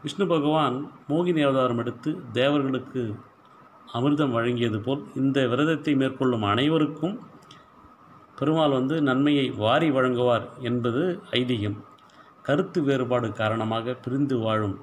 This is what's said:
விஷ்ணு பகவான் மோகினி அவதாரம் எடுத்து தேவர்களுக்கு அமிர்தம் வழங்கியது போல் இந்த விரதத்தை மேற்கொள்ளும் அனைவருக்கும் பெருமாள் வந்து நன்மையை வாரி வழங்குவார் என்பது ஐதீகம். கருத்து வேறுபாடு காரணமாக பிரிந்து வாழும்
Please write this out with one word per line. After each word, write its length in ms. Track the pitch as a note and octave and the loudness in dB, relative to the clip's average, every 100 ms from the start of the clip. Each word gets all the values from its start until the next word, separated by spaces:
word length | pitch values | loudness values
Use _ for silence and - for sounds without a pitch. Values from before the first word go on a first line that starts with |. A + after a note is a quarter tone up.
விஷ்ணு 260 | D3 - F#3+ | -8 -4 0
பகவான் 500 | E3 D3 D#3 C#3+ B2+ D#3 - - | 2 2 2 0 -2 -8 -14 -4
மோகினி 340 | D3+ F3+ D#3+ | -2 0 2
அவதாரம் 360 | C#3+ C3+ B2+ A#2 | 2 2 2 0
எடுத்து 320 | A#2 A#2 D#3 F3+ C3 | -4 -6 -6 -6 -6
தேவர்களுக்கு 680 | A2 C3+ D3 C3+ C3 - C3 A#2 G2+ - _ - - - - - | 0 2 2 0 -4 -4 -6 -6 -8 -14 _ -20 -20 -20 -20 -10
அமிர்தம் 420 | A#2+ C3+ D3 C#3+ | -2 0 2 0
வழங்கியது 440 | A#2 A#2 B2 A#2+ G#2+ | 2 0 0 0 -2
போல் 220 | G#2+ C#3+ - | -4 -6 -6
இந்த 240 | - C3+ C3+ B2+ | -2 0 2 2
விரதத்தை 440 | B2 D3+ D#3 D3+ | 2 0 0 0
மேற்கொள்ளும் 480 | C#3 C3+ C3 C3 A#2+ | 0 0 0 0 2
அனைவருக்கும் 760 | G#2 G#2+ C#3+ D#3+ D3+ D3+ E3+ A3+ - - - - - - - - - - - - | 2 2 2 2 0 0 -6 -6 -14 -20 -20 -20 -20 -20 -20 -20 -20 -20 -20 -4
பெருமாள் 340 | C3+ D#3+ D3+ | 0 2 2
வந்து 320 | C3+ C3 D#3+ | 2 0 0
நன்மையை 440 | C#3+ B2+ D3 C#3+ C3 | 0 2 2 2 0
வாரி 380 | - G#2+ C#3 D#3+ | 0 2 4 4
வழங்குவார் 560 | C3 B2+ B2 B2 A#2 - - | 2 2 2 2 2 -2 -10
என்பது 420 | B2 A#2+ A#2+ A#2+ F3+ F3+ - | -4 -2 0 0 -2 -4 -2
ஐதீகம். 480 | B2 B2 A#2+ G2+ G#2 - - - - - - | 0 0 0 -2 -6 -12 -20 -20 -20 -20 -14
கருத்து 380 | - C#3+ - F#3 | -2 0 0 0
வேறுபாடு 460 | C#3 C3+ B2 B2 A#2 | 0 0 2 0 0
காரணமாக 600 | G#2 G#2+ A2+ A2 A2+ A2+ | 0 0 0 -2 -2 -4
பிரிந்து 440 | B2 - C3 C#3 B2+ | -6 -4 -2 0 0
வாழும் 380 | A2 A2 G#2+ G2 | 0 0 0 -4